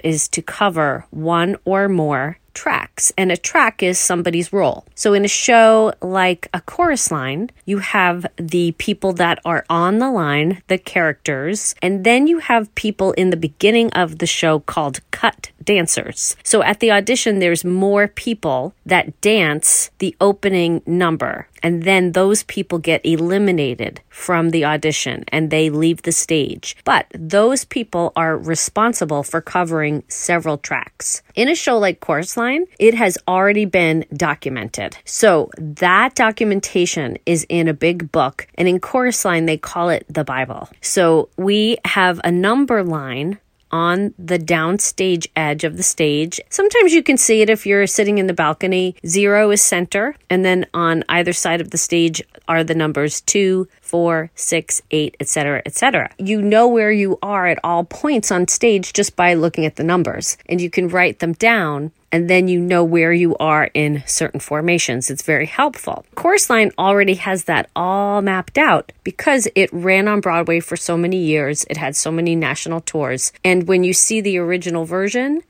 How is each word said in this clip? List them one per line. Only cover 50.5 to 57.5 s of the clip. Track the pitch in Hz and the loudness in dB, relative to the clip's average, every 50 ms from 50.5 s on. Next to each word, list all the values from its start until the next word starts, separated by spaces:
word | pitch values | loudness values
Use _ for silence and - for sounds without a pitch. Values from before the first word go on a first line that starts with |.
| 185 185 180 - - | 2 2 0 -2 -4
on | 170 170 165 165 165 - - | -2 0 0 0 0 0 0
either | 156 175 175 175 175 | 0 0 0 0 -2
side | - - 175 170 170 | -2 -2 -2 -2 -2
of | 165 170 | -4 -4
the | - 170 | -4 -4
stage | - - 175 170 165 165 160 - - - _ - _ - | -2 0 2 2 2 2 0 -2 -8 -12 _ -16 _ -2
are | 165 165 165 | 0 0 2
the | 165 165 | 0 0
numbers | 165 156 151 151 147 147 151 - - | 0 0 0 0 0 -2 -2 -2 -4
two, | - - - 202 196 190 185 185 190 - _ _ | -4 0 2 2 4 4 2 0 -2 -4 _ _
four, | _ - - 170 170 170 165 160 160 165 - | _ -4 -2 0 2 2 0 0 -2 -6 -10
six, | - - - 170 165 160 - - - - _ | -8 -6 -2 -2 -2 -2 -2 -6 -6 -4 _
eight, | - 156 151 - - _ | -2 -2 -2 -2 -4 _
et | 135 - | -6 -4
cetera, | - 156 147 143 143 127 - - | -2 -2 -2 -2 -2 -4 -6 -8
et | - | -4
cetera. | - 233 269 240 160 - - - - | 0 0 2 2 0 -2 -4 -8 -8
You | 190 190 220 214 | -4 -2 -2 0
know | 202 208 208 220 240 247 | 2 2 4 6 6 6
where | 240 226 214 208 | 4 4 2 2
you | 214 208 202 190 185 - | 2 2 2 0 0 -2
are | - 202 202 196 180 | -4 -4 -2 0 0
at | 180 | 0